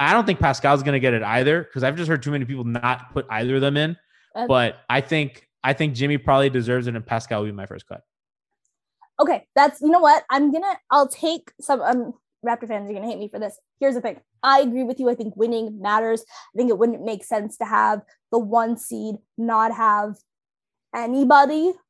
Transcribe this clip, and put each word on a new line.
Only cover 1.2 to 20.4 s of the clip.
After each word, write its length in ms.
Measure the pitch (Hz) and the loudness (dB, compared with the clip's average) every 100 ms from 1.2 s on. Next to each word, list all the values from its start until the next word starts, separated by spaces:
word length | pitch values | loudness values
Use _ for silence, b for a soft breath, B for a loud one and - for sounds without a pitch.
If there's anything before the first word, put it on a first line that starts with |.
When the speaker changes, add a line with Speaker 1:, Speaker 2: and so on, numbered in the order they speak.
Speaker 1:
either, 420 | 107 120 131 170 | 0 0 2 0
'cause 200 | 156 131 | -2 -4
I've 120 | 131 160 | -2 -2
just 120 | 165 | -2
heard 140 | 156 | -4
too 80 | 143 | -4
many 140 | 143 | -6
people 200 | 123 135 | -6 -6
not 480 | 117 120 123 127 - | -6 -2 -2 -4 -6
put 140 | 139 - | -10 -6
either 280 | 110 120 135 | -4 -2 0
of 40 | |
them 160 | 139 143 | 0 0
in. 200 | 156 170 _ _ _ | -2 -4 _ _ _
Speaker 2:
Uh, 120 | 214 240 | -6 2
Speaker 1:
But 300 | 127 113 - - | 2 2 -4 -2
I 120 | 131 | -2
think, 480 | - 156 139 - _ _ | 0 -2 -2 -8 _ _
I 100 | 131 | -2
think 220 | 139 151 | 0 -2
Jimmy 240 | 120 143 143 | -2 -2 0
probably 320 | 139 135 139 | 2 4 4
deserves 360 | 127 113 127 120 | 0 -2 -2 -2
it, 100 | 117 | -6
and 80 | |
Pascal 360 | 107 113 - 107 | -4 -6 -4 -6
will 60 | 107 | -6
be 60 | |
my 140 | 101 95 | -8 -12
first 200 | 90 - | -16 -18
cut. 160 | 92 _ _ _ _ _ _ _ _ _ _ _ - | -20 _ _ _ _ _ _ _ _ _ _ _ -2
Speaker 2:
Okay, 260 | 294 294 - | 0 0 0
that's, 260 | - 285 294 | 2 2 2
you 80 | 294 | 2
know 120 | 349 | 6
what? 240 | 302 - - | 6 4 2
I'm 220 | 269 294 | 0 2
gonna, 260 | 311 392 - - | 0 -2 -6 2
I'll 180 | 285 262 | 2 2
take 440 | - 320 330 - - | -2 -4 -4 -10 -10
some, 200 | - 269 | -4 -2
um, 320 | 175 247 233 247 _ _ | 0 -2 -4 -12 _ _
Raptor 220 | 240 240 226 | -6 -4 -6
fans 240 | 208 202 | -8 -8
are 40 | |
gonna 120 | 202 226 | -10 -10
hate 120 | 190 | -10
me 100 | 208 | -10
for 100 | - | -10
this. 200 | 208 - _ - | -10 -12 _ -2
Here's 160 | 277 | -2
the 60 | 247 | 0
thing. 200 | 220 175 _ _ | -6 -10 _ _
I 180 | - 269 | 0 2
agree 240 | 269 247 | 2 0
with 140 | 240 262 | -4 -2
you. 100 | 247 | -2
I 60 | |
think 220 | 240 220 202 | -2 -6 -2
winning 440 | 233 233 220 214 | -2 -2 -6 -8
matters. 440 | 202 214 226 226 - B B | -2 0 0 -2 -6 B B
I 40 | 196 | -2
think 120 | 254 | 0
it 80 | 196 | 2
wouldn't 260 | 233 220 | 0 0
make 200 | 214 214 | -6 -8
sense 320 | - 220 214 - | -6 -6 -6 -8
to 60 | 214 | -2
have 360 | 214 214 214 - b - | 0 2 0 -6 b -4
the 60 | 233 | -2
one 380 | 208 233 226 233 | 0 0 0 -4
seed 400 | - 226 214 214 _ - | -8 -8 -8 -10 _ -6
not 340 | 233 220 226 | -2 2 0
have 440 | 226 220 208 214 208 _ _ | 2 2 2 0 -8 _ _